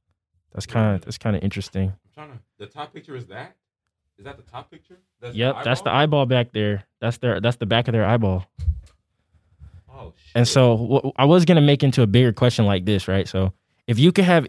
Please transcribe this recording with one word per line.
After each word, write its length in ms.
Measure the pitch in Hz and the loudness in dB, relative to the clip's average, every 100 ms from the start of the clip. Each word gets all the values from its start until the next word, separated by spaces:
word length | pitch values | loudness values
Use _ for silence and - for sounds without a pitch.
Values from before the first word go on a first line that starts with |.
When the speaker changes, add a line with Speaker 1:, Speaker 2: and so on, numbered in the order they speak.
| _ _ _ _ _ | _ _ _ _ _
Speaker 1:
That's 140 | - - | -16 -6
kinda, 240 | 117 110 | -2 0
Speaker 2:
Yeah. 60 | 95 | -2
Speaker 1:
that's 180 | - - | -6 -8
kinda 220 | 113 95 | -4 -4
interesting. 500 | 98 101 - 95 95 | -4 -6 -8 -6 -6
Speaker 2:
I'm 220 | 95 _ | -6 _
trying 180 | - 151 | -20 -20
to, 60 | 117 _ - | -20 _ -20
the 80 | 104 | -20
top 260 | 147 151 | -16 -12
picture 220 | 165 160 131 | -12 -12 -16
is 100 | 95 | -16
that? 280 | 104 170 _ _ _ _ _ _ _ | -16 -18 _ _ _ _ _ _ _
Is 60 | 101 | -20
that 120 | - | -20
the 60 | |
top 260 | _ 127 - | _ -20 -20
picture? 300 | 160 _ 180 _ _ | -20 _ -20 _ _
That's 140 | 120 | -10
the 60 | 107 | -2
Speaker 1:
Yep, 240 | 123 131 | -2 -2
that's 180 | 117 127 | -2 -2
the 80 | - | 0
Speaker 2:
eyeball? 320 | 123 151 147 | 0 2 2
Speaker 1:
eyeball 40 | 127 | 2
back 240 | 127 120 | 0 -2
there. 320 | 107 104 98 - _ | -2 -2 -4 -8 _
That's 160 | 117 - | -6 -4
their, 240 | 123 90 | -4 -2
that's 160 | 117 117 | -2 -2
the 80 | 101 | -2
back 220 | 113 123 | -2 0
of 60 | |
their 120 | 113 101 | 0 2
eyeball. 400 | 117 101 92 - - - - - _ _ _ _ _ _ _ - - _ | 2 0 -2 -6 -8 -6 -6 -8 _ _ _ _ _ _ _ -20 -20 _
Speaker 2:
Oh, 220 | - - - _ 117 | -20 -20 -20 _ -2
Speaker 1:
And 100 | 120 | 2
Speaker 2:
shit. 60 | |
Speaker 1:
so, 480 | 135 123 113 117 135 131 - | 4 4 4 0 0 0 0
wh-, 40 | |
I 60 | 139 | 4
was 200 | 180 165 | 4 6
gonna 160 | 165 | 4
make 200 | 147 139 | 4 2
into 200 | 139 127 | 2 2
a 40 | 110 | 2
bigger 240 | 117 127 | 4 2
question 340 | 104 123 - 104 | 2 0 2 0
like 180 | 95 92 | 0 0
this, 220 | 101 - | -2 0
right? 200 | 95 90 | -2 -2
So, 260 | 95 95 - _ _ - | -2 -2 -4 _ _ -4
if 100 | 113 | 2
you 140 | 160 | 4
could 140 | 190 180 | 4 2
have 200 | 170 | 2